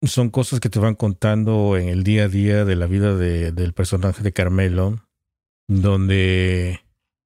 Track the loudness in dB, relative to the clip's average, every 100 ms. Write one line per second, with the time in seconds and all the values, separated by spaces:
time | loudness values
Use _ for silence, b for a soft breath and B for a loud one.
0 | -4 -2 -2 -2 -2 -2 -2 0 0 0
1 | -2 0 0 0 0 0 2 0 0 0
2 | 2 2 2 2 2 2 2 0 0 2
3 | 2 2 0 0 -2 -2 -2 -2 -2 0
4 | -2 -2 -4 -2 0 2 0 0 -2 -4
5 | -10 _ _ _ _ _ -2 0 2 2
6 | 2 2 2 2 0 0 -4 -8 _ _
7 | _ _